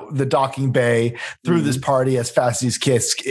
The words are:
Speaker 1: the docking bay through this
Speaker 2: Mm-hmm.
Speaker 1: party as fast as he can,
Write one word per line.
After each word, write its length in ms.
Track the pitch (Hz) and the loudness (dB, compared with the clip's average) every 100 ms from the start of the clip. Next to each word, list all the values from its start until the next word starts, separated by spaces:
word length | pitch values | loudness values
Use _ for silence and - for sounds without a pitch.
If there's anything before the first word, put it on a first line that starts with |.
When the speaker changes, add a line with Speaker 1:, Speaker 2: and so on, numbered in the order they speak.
| - | -6
Speaker 1:
the 120 | 139 135 | -4 0
docking 440 | 147 135 131 135 | 0 0 -2 0
bay 460 | 131 120 117 117 120 - - | 2 2 2 0 -2 -10 -8
through 180 | - 170 | 0 2
this 120 | 143 131 | 2 0
Speaker 2:
Mm-hmm. 60 | |
Speaker 1:
party 320 | 135 135 131 127 | 0 2 2 0
as 140 | 117 | 0
fast 320 | - 123 120 | 0 0 0
as 140 | 127 - | -2 0
he 40 | |
can, 200 | - 120 - - 131 | 2 2 0 -4 -2